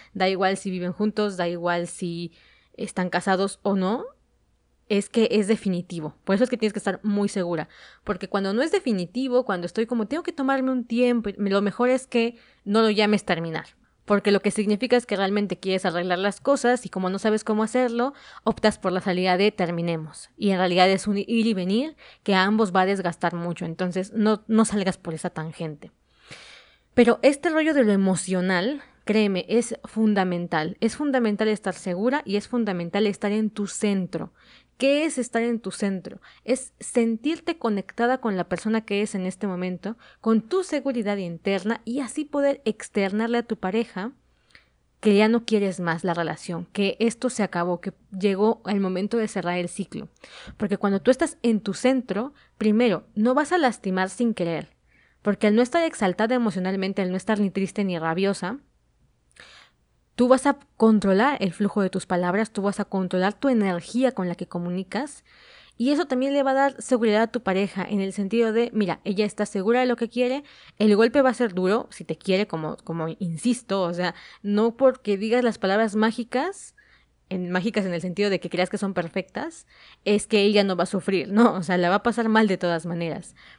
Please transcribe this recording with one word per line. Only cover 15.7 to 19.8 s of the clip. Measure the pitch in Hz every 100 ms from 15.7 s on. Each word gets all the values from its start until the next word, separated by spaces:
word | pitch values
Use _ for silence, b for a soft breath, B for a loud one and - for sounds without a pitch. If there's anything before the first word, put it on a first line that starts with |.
| 185 190
arreglar | 175 180 175
las | 196 -
cosas | - 277 240 247 -
y |
como | 190 185
no | 196
sabes | 220 214
cómo | - 214
hacerlo, | 220 254 254 233 240 - B B
optas | - - 214 -
por | 190
la | 180
salida | 202 180 185 180
de | 208
"terminemos", | 208 170 170